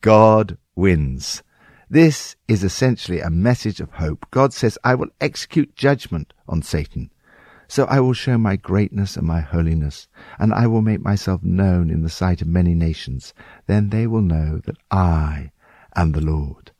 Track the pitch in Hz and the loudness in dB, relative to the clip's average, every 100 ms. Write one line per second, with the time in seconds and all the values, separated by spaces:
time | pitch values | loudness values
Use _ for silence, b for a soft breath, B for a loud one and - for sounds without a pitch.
0 | 110 107 110 110 107 85 _ - 95 85 | 4 6 8 6 2 -6 _ 0 2 2
1 | 71 65 - - _ b b b b 151 | 0 -6 -10 -12 _ b b b b 4
2 | 160 143 - - - 110 92 - 131 117 | 4 2 -8 -12 -2 0 0 0 0 0
3 | - 87 85 82 107 123 110 98 - - | -4 -6 -2 0 2 0 -2 -8 -10 -6
4 | 78 78 - 131 135 - 120 - - 127 | -6 -6 -4 0 0 2 -4 -2 0 0
5 | - - 147 - - - - - 139 139 | -2 -6 -6 -6 -6 -2 -2 0 0 0
6 | - 82 73 _ - 82 - 80 71 - | -4 -8 -8 _ -6 -6 -4 -4 -6 -10
7 | 65 _ b b b b b - 135 139 | -12 _ b b b b b -2 2 4
8 | 127 123 - 120 107 95 - 95 104 101 | 2 0 0 0 2 0 0 0 0 -2
9 | 98 - 82 82 76 85 82 80 73 - | -4 -4 -2 -2 -2 0 0 0 -2 -8
10 | - B B B 107 110 117 113 110 107 | -20 B B B -2 2 2 2 0 0
11 | - 101 - 90 90 90 98 90 82 80 | 0 -2 -2 -2 0 0 2 2 2 0
12 | 80 - 92 87 78 85 87 85 82 78 | -2 -2 -2 -2 0 0 2 2 0 -2
13 | - 65 - - B B - 104 104 110 | -8 -10 -12 -20 B B -2 0 0 0
14 | 113 110 98 80 76 78 - - - 95 | 0 0 0 0 0 -4 -8 -12 -4 0
15 | 90 82 76 71 69 _ b b b - | 2 2 0 -4 -10 _ b b b -2
16 | 85 76 78 78 71 - - _ | 0 0 -2 -2 -4 -10 -20 _